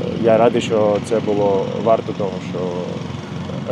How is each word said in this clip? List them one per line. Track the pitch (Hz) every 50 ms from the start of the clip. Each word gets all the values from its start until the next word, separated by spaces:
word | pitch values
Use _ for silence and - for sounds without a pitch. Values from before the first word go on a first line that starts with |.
| - - - - 113
я | 113 113 110
радий, | 113 120 110 120
що | 110 - 117 110 107 104 104 101 92
це | - 113 110
було | 101 104 104 104 101 101 98 95 95 85 87 92 101
варто | 113 113 107 - 110 104 -
того, | 107 95 92 92 - -
що | 90 87 90 90 87 90 90 - - - - - - - - - - - - - - - - -